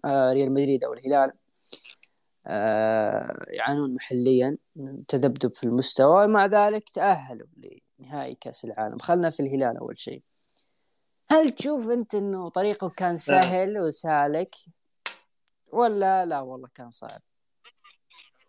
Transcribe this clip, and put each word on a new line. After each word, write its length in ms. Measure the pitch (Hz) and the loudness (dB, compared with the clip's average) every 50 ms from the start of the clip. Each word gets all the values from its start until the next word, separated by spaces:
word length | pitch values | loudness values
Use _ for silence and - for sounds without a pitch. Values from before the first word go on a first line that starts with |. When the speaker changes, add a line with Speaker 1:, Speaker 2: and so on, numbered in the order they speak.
| - | -4
Speaker 1:
آه، 280 | 143 139 139 131 127 131 | -2 2 2 2 4 2
ريال 180 | 135 139 131 | 2 2 2
مدريد 320 | 135 139 143 135 139 127 123 | 2 0 2 2 0 0 -2
أو 100 | 127 - | -4 -6
الهلال، 380 | - - 131 143 139 135 135 - _ _ _ _ _ _ - - - - - - - _ _ _ _ _ _ _ _ _ - | -8 -4 0 2 2 2 2 -2 _ _ _ _ _ _ -18 -18 -18 -18 -20 -20 -20 _ _ _ _ _ _ _ _ _ -8
آه، 1000 | - 104 104 110 110 107 110 110 110 110 107 104 107 - - - - - - - | -4 -2 0 0 0 0 0 2 2 0 0 0 -2 -4 -4 -6 -10 -12 -12 -12
يعانون 460 | - - 113 123 143 147 147 135 127 | -8 -6 -4 -2 -2 -2 -2 -4 -4
محليًا 640 | 123 - - 127 123 120 127 131 123 123 135 151 - _ _ _ | -6 -6 -4 -4 0 2 4 4 4 4 2 0 -4 _ _ _
من 300 | 165 139 135 135 135 139 | -16 -14 -14 -14 -14 -8
تذبذب 500 | - - 131 127 135 120 - - 120 - | -4 -2 2 2 2 2 0 -2 -4 -4
في 80 | - - | -4 -2
المستوى، 640 | 117 117 127 131 - - - 131 143 165 190 208 208 | 0 0 0 0 0 2 4 6 8 8 8 6 6
مع 180 | 214 214 196 | 4 4 4
ذلك 440 | 196 196 208 208 208 214 214 - _ | 4 4 4 4 2 2 -2 -6 _
تأهلوا 580 | - - 175 202 185 156 139 135 123 107 - - _ - - - - - _ _ _ _ | -6 -2 2 2 2 0 -2 -8 -16 -16 -16 -20 _ -20 -20 -20 -20 -20 _ _ _ _
لنهائي 360 | - 127 147 143 135 131 127 | -18 -14 -10 -10 -10 -10 -12
كأس 300 | - - 117 113 - - | -12 -14 -14 -14 -12 -12
العالم. 320 | 117 107 - 110 107 - 123 | -10 -8 -6 -6 -6 -6 -8
خلنا 320 | - - 170 180 175 165 | -2 0 2 2 2 0
في 100 | 160 - | -2 -2
الهلال 380 | 143 135 135 135 131 120 113 - | -4 -2 0 0 0 0 -2 -4
أول 220 | - - - - | -8 -12 -12 -12
شيء. 240 | - - - - - _ _ _ _ _ _ _ _ _ _ _ _ _ _ _ _ _ _ _ _ - | -12 -14 -14 -14 -16 _ _ _ _ _ _ _ _ _ _ _ _ _ _ _ _ _ _ _ _ 2
هل 200 | 294 320 320 277 | 4 6 6 4
تشوف 380 | - - - 277 302 277 226 220 | 2 -2 -4 -4 -2 -2 -2 -2
أنت 260 | 240 240 226 - - | -2 -2 -2 -4 -4
إنه 340 | 208 202 202 196 185 180 170 | -4 -4 -4 -4 -6 -8 -6
طريقه 400 | - 185 190 208 208 208 - 175 | -4 -2 0 0 -2 -2 -6 -8
كان 220 | - - 185 175 | -6 -4 -2 -2
Speaker 2:
آه. 40 | 170 | -2
Speaker 1:
سهل 640 | 160 - - 143 185 180 180 180 185 190 196 214 214 | -2 0 2 4 4 4 4 2 0 0 -2 -2 -2
وسالك، 760 | 180 160 143 - - 160 156 147 143 147 147 160 185 - - - - - _ _ _ _ _ _ _ - - - _ _ _ _ _ _ _ _ _ _ | -4 -4 -4 -4 -2 0 2 2 2 2 0 -2 -4 -6 -10 -16 -20 -20 _ _ _ _ _ _ _ -16 -16 -16 _ _ _ _ _ _ _ _ _ _
ولا 580 | - 214 240 233 214 202 196 190 190 190 180 | -2 0 0 2 2 0 0 2 2 0 0
لا 160 | 175 156 143 | -2 -4 -6
والله 260 | 135 127 127 127 131 127 _ | -6 -8 -12 -16 -18 -20 _
كان 160 | - 127 120 | -20 -20 -20
صعب؟ 300 | 120 - 117 113 110 110 - _ _ _ _ _ _ _ _ - - _ _ - _ _ _ _ _ - - _ _ _ _ | -20 -18 -18 -18 -18 -20 -20 _ _ _ _ _ _ _ _ -20 -20 _ _ -20 _ _ _ _ _ -20 -20 _ _ _ _